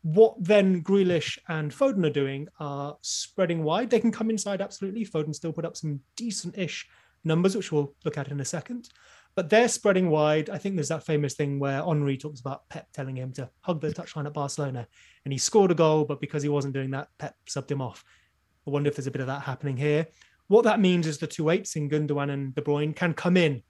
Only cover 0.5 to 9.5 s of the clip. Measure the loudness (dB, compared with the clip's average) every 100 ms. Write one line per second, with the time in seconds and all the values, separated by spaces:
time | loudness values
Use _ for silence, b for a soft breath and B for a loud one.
0.5 | 6 6 2 4 4 4 2 -2 -10 -6
1.5 | -4 -4 0 2 4 2 2 -2 -4 -10
2.5 | _ -10 -8 -8 -10 -10 -8 -8 -2 0
3.5 | 0 0 0 2 2 2 0 -2 -2 -2
4.5 | -4 -6 -6 -8 -6 -4 -4 -4 -6 -8
5.5 | -6 -8 -8 -8 -8 _ -10 -8 -8 -8
6.5 | -6 -6 -6 -14 b b b 0 2 4
7.5 | 0 -2 -2 -2 _ -8 -6 -8 -8 -6
8.5 | -8 -8 -12 -12 b b b b -6 4